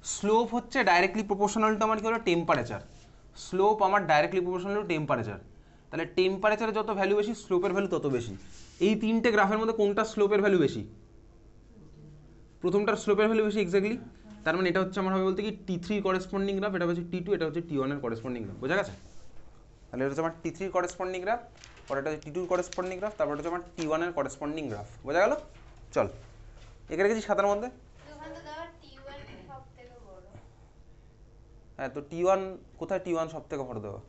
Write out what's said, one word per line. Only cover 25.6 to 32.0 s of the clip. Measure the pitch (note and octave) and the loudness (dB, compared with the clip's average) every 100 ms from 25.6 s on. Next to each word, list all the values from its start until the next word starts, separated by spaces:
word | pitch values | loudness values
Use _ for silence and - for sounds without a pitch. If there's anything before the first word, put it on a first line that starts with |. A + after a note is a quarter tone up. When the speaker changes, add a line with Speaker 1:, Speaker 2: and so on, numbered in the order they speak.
| - - - - | -20 -20 -6 0
Speaker 1:
চল, | G#2 - - - - - - - - | 0 -2 -18 -20 -20 -20 -20 -20 -8
এখানে | D#3+ G3+ | 0 2
রেখেছিস | A3 G#3 | 2 0
খাতার | G3 G3+ | 2 4
মধ্যে? | G3+ A#3+ | 2 -2
Speaker 2:
তো | - - - - D4 | -10 -20 -20 -20 -16
ওখানে | D#4 E4 | -14 -14
তো | D4+ | -12
দেওয়া | D#4 E4+ E4+ | -12 -12 -16
টি | D#4+ C4+ | -20 -20
ওয়ান | C4+ C#4 C#4+ C#4 C4+ | -16 -16 -16 -16 -16
সব | C4+ C4 B3 | -18 -18 -20
থেকে | B3 A#3+ G#3 | -20 -20 -20
বড়। | F#3+ - - - - - - - - - - - - - - - - | -20 -20 -20 -20 -20 -20 -20 -20 -20 -20 -20 -20 -20 -20 -20 -20 -10
Speaker 1:
হ্যাঁ, | C3+ | -8
তো | C3 | -8